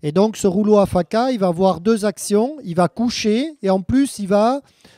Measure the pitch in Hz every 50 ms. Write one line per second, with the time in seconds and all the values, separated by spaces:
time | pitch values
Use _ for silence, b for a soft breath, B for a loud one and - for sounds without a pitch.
0 | - 147 147 180 202 220 208 - - 202 170 196 214 208 214 202 196 - - 180
1 | 175 _ - 220 240 262 262 226 190 185 170 160 190 190 180 160 170 214 226 220
2 | 190 214 196 - - - 208 208 220 262 311 302 247 185 165 165 175 165 _ -
3 | 226 240 - - - 214 208 226 269 320 311 _ - 196 190 190 185 _ 233 262
4 | 277 269 - - 208 185 202 202 208 233 254 285 277 b b b b b b